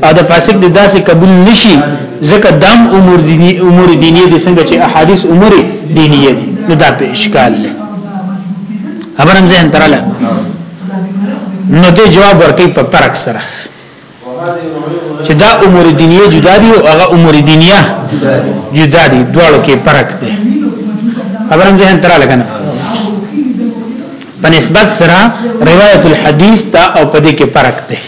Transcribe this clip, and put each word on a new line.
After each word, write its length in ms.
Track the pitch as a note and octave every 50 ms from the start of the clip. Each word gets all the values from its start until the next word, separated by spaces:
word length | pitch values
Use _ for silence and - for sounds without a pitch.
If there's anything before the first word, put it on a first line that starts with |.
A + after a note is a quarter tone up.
| -
او 60 | D#3+ D#3+ F3
د 20 | E3 C#3+
فاسق 240 | E3+ E3+ - - G#3 G3 F#3
دې 80 | F3 D#3+ G3
داسې 200 | G3+ G3 F#3+ F#3+ - F#3
قبول 240 | E3+ E3 F3 F#3+ F#3 F3+ F3+ G#3
نشي، 280 | A#3 - - A3 E3+ C#3 D3 D3 C#3+ C#3 - - - - D3+ D3
ځکه 180 | F#3 G#3 A3 G3 D#3+ D3 E3
دا 80 | F#3+ A3+
هم 80 | A#3+ A#3 A3+ F#3+ F#3+
امور 200 | F#3+ F3+ F3+ F3 D#3 D#3
دیني، 200 | D#3+ D#3 E3+ F3+ F#3 F3+ F#3 F3+
امور 200 | F3 F3 F3+ F3 E3 D3 D3+
دیني 200 | E3 D#3+ F3 F#3 F3+ D#3+
دي، 60 | D#3 -
څنګه 180 | F3+ F3 E3+ D#3 -
چې 60 | - - -
احادیث 340 | - - D#3+ D#3 E3+ G3 F3+ -
امور 280 | F3 E3+ F3+ G3+ A3 G#3 E3 C3 - - - - D3+ D#3
دیني 240 | D#3 D#3 D3 D3 C#3 C#3
دي، 80 | C3+ B2 A2+ G#2+ - F#3 - - F#3
نو 60 | E3
دا 140 | D3 E3 C#3+ B2 C3
په 60 | D3 - -
اشکال 380 | - - G#3 - C#3+ B2+ A#2 A2 G#2 G#2+
دی. 100 | - - - - - - - E3 - G3+ F#3+ F#3 F#3+ - - - - - - - - - - - - - - - - - -
خبره 200 | D3 E3 F#3+ G3
هم 80 | F#3+ F3 F#3
ذهن 160 | F3+ E3 D3+
ته 80 | D3+ D3+
راغله؟ 220 | D#3 D#3 C#3+ B2+ B2+ - - - - G3 F#3 E3+ G#2+ - - - - - - - F#3+ F#3 F#3+ F#3 F#3 G3 F#3+ G3 G3+ G3+ - - - - - - - -
نو 180 | C3+ D#3+ F3+ F3+ E3+
دې 100 | F#3 A3 G3+ D#3+
جواب 220 | F3+ G3+ G3+ G3 D#3+
ورکوي 280 | E3+ D3+ - - F3+ E3+ C#3
په 80 | - B2+ A2+ -
فرق 220 | D#3+ C#3+ B2 -
سره، 240 | - - B2+ A2+ G#2+ - - - - - - - - - - - - - - - - - B2+ B2+ - E3+ F3 F3 E3+ E3 D#3+ D#3 D3+ D3 D3+ E3+ F3 - D#3 D3+ D3 -
چې 80 | - D#3 D3 D3+
دا 80 | - - - G3+
امور 200 | F#3+ F3+ F3 E3+ E3 D#3 C#3+
دینیه 260 | D#3+ D#3+ E3+ F#3 G#3 F#3 D#3+
جدا 200 | D#3+ D3 F3 F#3+ G#3+ A3+
دي 60 | A3+ A3+
او 80 | G3 D3 D3+
هغه 160 | D#3 D#3+ F3+ F3 F3
امور 200 | E3+ E3 D#3+ D3+ D3+ C#3+ D3
دینیه 320 | D#3 D#3 E3 F3 G3+ F#3+ - - - - - - D3 C#3+ - D#3+ - - D3 C3+ C#3 C#3 - - C#3
جدا 300 | D3+ D#3+ D3 C3+ E3+ D#3+ C#3+ C3
دي، 80 | B2+ B2+ B2 B2+
دواړو 240 | D#3+ E3+ D#3+ D3 C3+ -
کې 80 | - C#3 A#2+ -
فرق 220 | D#3+ D3 C#3 - - - -
دی. 120 | - - G#3+ G3+ G#3+ B3 C4 D4 D4 - - - - - - - - A#3+ - - - - - - - -
خبره 180 | D#3+ D#3+ F#3+ G3+
هم 60 | G3
ذهن 200 | F#3 G3 F#3+ F#3 E3
ته 80 | D3+ F3
راغله 180 | F3 D#3 C#3 B2
که 60 | C3 A#2+
نه؟ 60 | A#2 A2 - - G2+ G2 - B2+ - G3 A#3 A3+ G#3+ G3+ G#3 G3 - - - D4 C#4 B3+ - - A#3+ A3+ - - - - - - - - - - - - - - -
په 60 | D#3+ E3
نسبت 320 | D#3+ - - E3 G#3 A3 - - -
سره 200 | F3 D#3+ E3+ F#3 G#3 A#3+ A3+ G3+ A3+ A#3+ - - A#3 D#3+
روایت 360 | E3+ F3+ G#3 G#3 G3 - E3+ E3
الحدیث 500 | D3+ - - D3+ D3 D3 F3 G#3 A3+ G3+ - - -
ته 80 | E3 F3 F#3 -
او 60 | F3 D3+ C#3 -
په 60 | D3+ D3
دې 80 | D#3+ C#3+ -
کې 80 | D3 B2 -
فرق 220 | D3+ C3 B2+ B2 - - -
دی. 100 | - - -